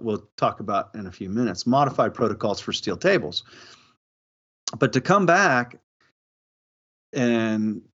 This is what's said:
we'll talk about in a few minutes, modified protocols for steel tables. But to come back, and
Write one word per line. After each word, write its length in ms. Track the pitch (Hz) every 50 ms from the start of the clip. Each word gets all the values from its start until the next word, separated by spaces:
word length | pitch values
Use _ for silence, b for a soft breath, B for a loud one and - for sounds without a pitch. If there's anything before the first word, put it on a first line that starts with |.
we'll 260 | 117 113 104 98 - _ _
talk 240 | - 135 117 - -
about 340 | 113 95 101 98 - - -
in 140 | 110 101
a 40 | 92
few 180 | 87 - 101 92
minutes, 360 | 98 117 123 110 87 - -
modified 480 | 120 127 139 143 135 135 - 123 104 -
protocols 460 | - 120 107 101 104 - 107 98 -
for 140 | - - -
steel 240 | - - - 92
tables. 480 | 87 - 185 202 165 - 76 - - - B B B B B B B B B B B _ _ _ _ _ _ _ _ _ _ _ _ - - -
But 140 | 113 135 117
to 100 | - 131
come 240 | - - 185 202 190
back, 540 | 175 170 190 202 170 131 123 120 120 - - _ _ _ _ _ _ _ _ _ _ _ _ _ _ _ _ _ _ _ _ _ _ _ _ _ _ -
and 680 | 143 123 120 117 117 117 110 110 107 107 110 104 - - _ _